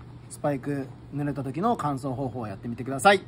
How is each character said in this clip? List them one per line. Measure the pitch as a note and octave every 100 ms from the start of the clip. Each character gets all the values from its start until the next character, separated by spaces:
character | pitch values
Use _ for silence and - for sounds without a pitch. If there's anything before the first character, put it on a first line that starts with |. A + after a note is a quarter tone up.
| - - -
ス | -
パ | D3+
イ | C#3
ク | C#3+ C#3+ C3+ - -
濡 | C#3 D3
れ |
た | C#3
時 | C3 C3
の | A3 A#3
乾 | D3 C3+
燥 | C#3
方 | B2 C3+
法 | B2+
を | G#2+
や |
っ | F#2+
て | A#2+
み | A2+
て |
く | B2+
だ | C3+
さ | G3
い。 | G3